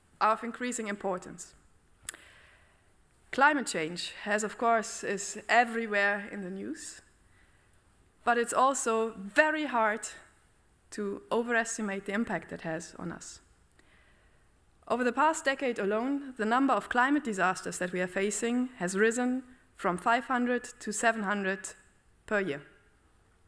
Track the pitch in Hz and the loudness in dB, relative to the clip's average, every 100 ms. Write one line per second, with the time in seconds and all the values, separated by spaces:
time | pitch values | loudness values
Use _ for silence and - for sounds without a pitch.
0 | _ - 214 220 233 - 247 240 220 208 | _ 0 2 2 -2 -6 -4 -4 -6 -4
1 | 196 180 - 175 - - - _ _ _ | -4 -4 -8 -16 -16 -20 -20 _ _ _
2 | - - - - - - _ _ _ _ | -12 -12 -16 -20 -20 -20 _ _ _ _
3 | _ _ _ - 285 294 220 170 160 180 | _ _ _ 4 4 4 0 -2 -4 -4
4 | - - 208 214 214 - 233 226 208 - | -10 -8 -2 0 -2 0 2 2 0 -6
5 | - 196 - 208 - 226 233 226 226 202 | -4 -4 -6 -8 4 4 4 0 0 2
6 | 202 208 202 202 185 190 208 311 - - | 2 2 -4 -8 -8 -8 -8 -10 -12 -16
7 | - _ _ _ _ _ _ _ _ _ | -20 _ _ _ _ _ _ _ _ _
8 | _ _ 240 233 233 - 262 269 233 220 | _ _ 0 2 2 4 4 4 0 0
9 | 226 190 196 294 311 311 294 240 220 226 | 0 -4 0 4 4 2 0 2 2 2
10 | - - - _ _ _ _ _ _ - | -4 -14 -20 _ _ _ _ _ _ -6
11 | 202 202 - 226 240 233 226 - 214 196 | -6 -6 -2 -2 2 0 0 -4 -4 -4
12 | 196 202 233 175 - 160 165 160 - - | -4 -2 -2 -4 -6 -8 -6 -6 -8 -12
13 | 175 - - - _ _ _ _ _ _ | -10 -10 -14 -18 _ _ _ _ _ _
14 | _ _ _ _ _ _ _ _ - 240 | _ _ _ _ _ _ _ _ -4 0
15 | 247 240 302 320 277 269 269 233 196 214 | 2 4 2 2 0 0 -2 0 0 0
16 | 254 285 277 247 214 247 269 214 - 247 | 0 -2 -4 -4 2 4 4 4 2 2
17 | 254 294 233 190 180 180 180 175 180 185 | 4 4 0 2 2 2 -4 -4 -4 -2
18 | 185 196 208 208 233 247 254 - 180 190 | -2 0 -2 0 0 0 -2 -2 -2 4
19 | 226 233 247 254 - - _ - 190 180 | 4 4 0 -2 -6 -18 _ -4 -2 0
20 | 240 233 247 247 247 240 240 - - 208 | 2 2 2 0 2 0 -4 -10 -6 0
21 | 233 226 196 208 190 196 - - _ _ | 2 2 0 0 0 -2 -6 -14 _ _
22 | _ _ - 208 180 139 - - _ _ | _ _ -2 0 0 -4 -10 -20 _ _
23 | _ _ _ _ | _ _ _ _